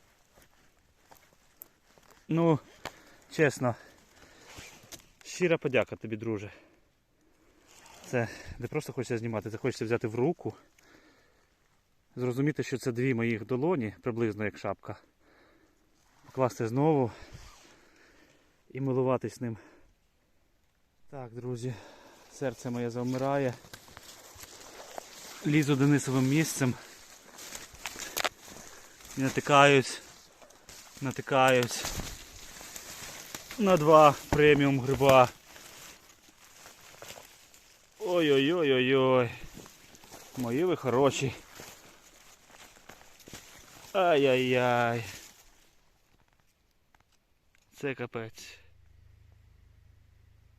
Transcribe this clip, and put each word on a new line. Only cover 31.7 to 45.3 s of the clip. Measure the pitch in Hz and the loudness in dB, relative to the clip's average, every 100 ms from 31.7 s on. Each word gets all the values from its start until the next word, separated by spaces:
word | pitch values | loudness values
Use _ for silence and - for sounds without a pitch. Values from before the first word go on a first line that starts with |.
| - - - - - - - - - - - - - - - - - - - | -4 -8 -8 -10 -12 -18 -20 -20 -20 -18 -18 -18 -18 -16 -18 -16 -18 -12 -2
на | 202 185 | 2 4
два | 151 156 151 139 - | 8 10 10 8 0
преміум | 147 151 147 139 139 | 4 6 6 4 0
гриба. | 123 135 139 131 123 - - - - - - - - _ _ _ - - - - - - - - - - - - - _ _ - | -2 2 8 8 8 2 -20 -20 -20 -20 -20 -20 -20 _ _ _ -20 -20 -20 -20 -20 -20 -20 -20 -20 -20 -20 -20 -20 _ _ -10
Ой-ой-ой-ой-ой. | 214 175 156 139 139 175 151 131 127 135 131 131 120 - - - - - - - - - - - | -2 0 4 4 4 2 2 2 4 4 4 4 2 -4 -16 -18 -20 -20 -20 -20 -20 -20 -14 -8
Мої | 120 127 | -4 -2
ви | 180 160 | -2 -2
хороші. | 127 120 139 - 131 - - - - - - - - - - - _ - - - - - - - - - - - - - - | 0 2 2 2 -4 -8 -14 -20 -20 -20 -20 -20 -20 -20 -20 -20 _ -20 -20 -20 -20 -20 -20 -20 -20 -20 -20 -20 -20 -20 -6
Ай-яй-яй. | 202 180 151 139 127 127 127 123 120 120 117 107 - - | 0 4 4 4 4 2 2 2 2 0 -2 -6 -14 -20